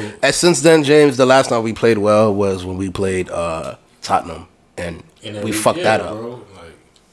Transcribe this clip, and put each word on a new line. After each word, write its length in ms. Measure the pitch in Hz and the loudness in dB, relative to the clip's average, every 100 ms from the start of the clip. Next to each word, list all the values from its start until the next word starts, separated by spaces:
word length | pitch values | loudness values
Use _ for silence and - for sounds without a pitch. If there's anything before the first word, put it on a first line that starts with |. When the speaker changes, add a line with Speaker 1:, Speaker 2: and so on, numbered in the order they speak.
Speaker 1:
So 100 | 104 - | -8 -2
Speaker 2:
and 120 | 135 - | -2 2
since 260 | 180 147 | 2 2
then, 220 | 151 160 | 4 4
James, 340 | 143 151 147 123 | 4 4 4 4
the 80 | 127 | 4
last 240 | 131 135 | 4 4
time 140 | 120 | 0
we 100 | 113 | -2
played 240 | 104 117 107 | 0 2 2
well 360 | 104 107 110 | 2 4 4
was 300 | 101 101 95 | 2 -2 -2
when 140 | 90 92 | -6 -6
we 120 | 98 | -6
played, 400 | 92 95 92 87 | -4 -4 -2 -4
uh, 460 | 90 85 82 69 - _ _ | -6 -6 -6 -10 -14 _ _
Tottenham, 460 | - 98 85 82 90 _ _ - | -4 -2 -2 -14 -16 _ _ -12
and 260 | 87 82 - _ | -12 -12 -18 _
Speaker 1:
And 120 | 107 104 | -14 -10
then 80 | |
Speaker 2:
we 80 | 107 | -6
Speaker 1:
we, 60 | 104 | -2
Speaker 2:
fucked 220 | 110 131 | 0 0
Speaker 1:
yeah, 180 | 107 107 | 0 -2
Speaker 2:
that 40 | |
up. 160 | 87 80 | -2 -10
Speaker 1:
bro, 120 | 120 123 - - | -12 -14 -20 -20
like 180 | - - _ _ _ | -20 -20 _ _ _